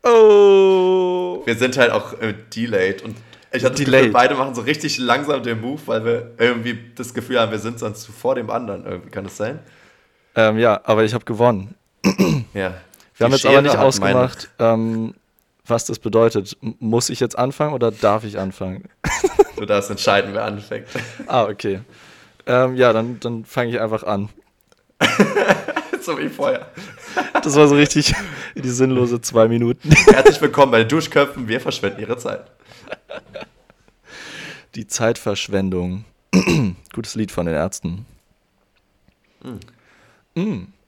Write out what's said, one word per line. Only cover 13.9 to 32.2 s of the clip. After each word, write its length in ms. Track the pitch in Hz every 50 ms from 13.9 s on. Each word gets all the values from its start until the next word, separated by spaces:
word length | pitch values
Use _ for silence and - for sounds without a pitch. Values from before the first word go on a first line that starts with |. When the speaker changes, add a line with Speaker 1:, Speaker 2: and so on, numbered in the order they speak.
| 127 101 95 98 98 127 127 127 - - - - _
Speaker 1:
ähm, 560 | - 117 113 113 113 113 113 113 113 113 110 - _ _ _ _ _ _ _ _ _ _
was 180 | - 120 113 -
das 140 | - - -
bedeutet. 580 | _ 110 101 113 117 113 - 104 95 - - _ -
M-, 120 | 113 - _
muss 300 | - 110 113 120 123 -
ich 80 | 123 -
jetzt 180 | 127 110 -
anfangen 360 | - 123 131 - - 151 151 151
oder 180 | 123 120 113
darf 320 | 104 - - 104 101 110 117
ich 160 | 107 101 98
anfangen? 460 | 95 95 - - 98 92 92 95 - - _ _ -
<laughs> 260 | - - - - 370 - - 392 - -
Speaker 2:
Du 80 | - 104
darfst 240 | 101 104 101 101 -
entscheiden, 420 | 104 98 - - 101 101 98 98 98
wer 100 | 107 107
anfängt. 420 | 107 104 101 104 - - - - - - 175 113
<laughs> 200 | - - - 247
Speaker 1:
Ah, 160 | - - 127 110
okay. 380 | 104 101 - - 107 95 98 117 _ - _ - - - _ _ _ _ _ _
Ähm, 280 | - 123 123 127 131 127
ja, 160 | 127 127 123 110
dann, 260 | 110 113 120 123 107
dann 260 | - 120 120 113 107
fange 240 | _ - 135 120 117
ich 100 | 120 107
einfach 220 | 113 110 110 107 -
an. 260 | - 104 101 98 104 - _ _ _ _ _ _ _ _ _ _ _ _ _
Speaker 2:
<laughs> 100 | - - - - 208 - 523 403 370 - - - - - - 330 - - - -
So 160 | - 175 156
wie 120 | 135 147 151
vorher. 360 | - - 143 131 - - - - - - 202 - - - - - - - - - - - -
Speaker 1:
Das 120 | 156 139
war 120 | 147 151
so 80 | 143 143
richtig 400 | 143 147 143 - 151 147 - 135 - - - -
<laughs> 200 | - - - -
die 120 | - 135 127
sinnlose 520 | 123 123 131 131 131 127 123 120 120 120
zwei 260 | - - - 113 110
Minuten. 440 | 113 117 117 120 117 123 - - 151
<laughs> 200 | 156 - - -
Speaker 2:
Herzlich 300 | - 131 - 415 - -
willkommen 300 | - 143 - - 139 131
bei 80 | 117 113
den 80 | 113
Duschköpfen. 600 | 113 143 160 156 - - 147 143 143 - 139 123
Wir 140 | 107 110 131
verschwenden 380 | - 160 143 - - 98 98 -
Ihre 160 | 107 104 120
Zeit. 240 | -